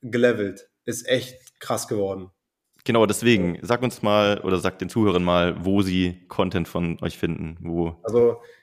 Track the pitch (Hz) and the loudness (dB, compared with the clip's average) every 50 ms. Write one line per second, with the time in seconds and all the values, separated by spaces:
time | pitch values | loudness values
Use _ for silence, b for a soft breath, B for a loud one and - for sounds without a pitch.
0 | - 117 113 120 120 120 113 107 104 98 92 - - _ _ _ _ 120 113 - | -10 -6 0 2 2 2 2 0 -2 -4 -6 -10 -18 _ _ _ _ -10 -10 -8
1 | - 127 127 123 - - - - _ - _ _ - - 120 110 - - 120 101 | -4 -2 -2 -2 -2 -8 -16 -20 _ -20 _ _ -8 -6 -6 -6 -4 -6 -4 -4
2 | 98 98 98 95 92 95 _ _ _ _ _ _ _ _ _ _ _ - 113 117 | -4 -4 -6 -8 -12 -16 _ _ _ _ _ _ _ _ _ _ _ 0 4 4
3 | 110 101 101 - 113 120 117 98 90 87 82 - 82 87 120 117 127 120 - - | 4 4 2 2 4 4 4 4 2 0 -2 -4 -2 -2 -2 0 0 -4 -4 -2
4 | - 104 104 107 104 101 101 - - 95 95 87 76 92 - - 92 87 - 117 | 0 2 4 4 4 2 0 0 0 -2 -2 0 0 -4 -4 -4 -8 -4 0 2
5 | 107 101 87 90 90 87 87 87 87 87 78 82 85 95 98 101 95 95 90 92 | 2 4 2 2 2 4 4 4 2 2 0 -2 -2 2 2 2 2 2 2 0
6 | 90 90 87 - - _ - - 95 90 92 90 82 - - 87 87 85 82 - | 0 0 -2 -6 -14 _ -4 -2 -2 0 -2 -4 -4 -4 -4 -4 -4 -4 -4 -4
7 | 85 85 - - - 82 82 78 80 80 85 85 87 85 85 85 85 82 82 - | -6 -8 -6 -4 -6 -6 -4 -6 -8 -10 -12 -12 -10 -6 -4 -2 -2 -4 -6 -8
8 | - 110 110 120 120 120 117 B B B B B | -8 -2 2 4 4 4 2 B B B B B